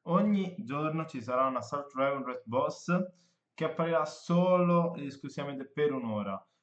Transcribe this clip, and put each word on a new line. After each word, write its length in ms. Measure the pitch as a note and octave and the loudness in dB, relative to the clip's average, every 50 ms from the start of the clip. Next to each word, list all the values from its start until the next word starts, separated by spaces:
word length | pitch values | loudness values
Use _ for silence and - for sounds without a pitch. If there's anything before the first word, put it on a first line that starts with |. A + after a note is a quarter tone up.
| - | -4
ogni 520 | F3 E3+ G3 G#3 G#3+ G#3 G3 F#3+ F3 - - | 2 2 4 4 4 4 2 0 -2 -4 -8
giorno 480 | A#2 A#2+ C#3 D3 D3+ D#3 D#3 D#3+ D#3+ | -8 -6 -4 -2 -2 -2 -2 -2 -4
ci 120 | D#3 - B2+ | -4 -8 -8
sarà 280 | A2 B2 B2+ B2+ C3 | -4 -2 0 2 2
un 80 | C3 C3 | 2 0
Assault 360 | A#2+ G#2 - C#3+ C#3+ C#3 - | -2 -6 -4 -6 -6 -6 -6
Dragon 320 | - C3 C3+ C#3 C#3 C3 B2 | -2 0 0 0 0 -2 -4
Red 200 | B2+ B2 B2 - | -6 -8 -10 -8
Boss 760 | A2 A#2+ C3 D3 D3+ - - - - F3 F#3 F#3+ - - _ _ _ _ _ _ _ _ | -4 0 0 0 0 -2 -4 -2 0 0 0 0 -2 -10 _ _ _ _ _ _ _ _
che 120 | - D#3+ | -4 -4
apparirà 400 | D#3 - - E3 E3+ E3 D#3 D#3 | -4 -2 -2 0 2 2 0 0
solo 880 | D3+ - - - - E3+ F3 F#3 F#3 F3+ F3+ F3+ F3 F3 E3+ E3+ E3+ E3 | 0 -6 -8 -2 2 4 4 6 6 6 6 6 6 4 4 4 2 -2
ed 100 | - C#3+ | -6 -8
esclusivamente 640 | C#3 - - - C3+ - D3+ C#3 C#3 C#3 C3+ C3 | -10 -10 -10 -12 -10 -8 -8 -6 -6 -6 -8 -10
per 240 | - - D3 D3 C#3+ | -6 -2 0 2 2
un'ora. 520 | C3+ B2+ A#2+ A2+ G#2+ G#2 G2+ G2+ G2 G2 - _ _ _ | 2 0 -4 -4 -4 -4 -4 -4 -6 -8 -10 _ _ _